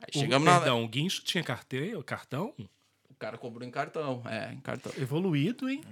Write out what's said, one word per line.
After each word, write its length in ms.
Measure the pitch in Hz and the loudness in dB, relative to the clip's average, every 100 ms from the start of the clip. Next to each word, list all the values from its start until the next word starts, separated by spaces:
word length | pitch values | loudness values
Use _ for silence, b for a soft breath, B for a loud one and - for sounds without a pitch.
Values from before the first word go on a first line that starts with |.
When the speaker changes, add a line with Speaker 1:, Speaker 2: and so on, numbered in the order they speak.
Speaker 1:
Aí 80 | - | -4
Speaker 2:
O, 60 | 147 | 0
Speaker 1:
chegamos 260 | 127 131 160 | 4 6 8
na 120 | 175 | 8
Speaker 2:
perdão, 240 | 156 120 | 6 2
o 40 | 113 | 2
guincho 340 | 120 165 - | 0 -2 -2
tinha 200 | - 180 | -2 -2
carteira, 600 | - 117 - 131 165 214 | -2 -6 -4 -4 -4 -6
cartão? 500 | 131 110 - 127 214 - 101 _ _ _ _ | -6 -8 -6 -6 -6 -8 -16 _ _ _ _
Speaker 1:
O 60 | - | -12
cara 180 | 110 113 | -10 -8
cobrou 300 | 123 113 123 | -10 -10 -8
em 40 | |
cartão, 500 | 139 151 165 147 123 117 | -6 -4 -4 -4 -4 -4
é, 260 | 113 101 | -4 -6
em 60 | 120 | -8
cartão. 320 | 135 123 - - | -6 -6 -6 -6
Speaker 2:
Evoluído, 720 | 131 151 190 147 156 247 262 | -2 0 2 4 2 0 -4
hein? 120 | 277 - | -4 -6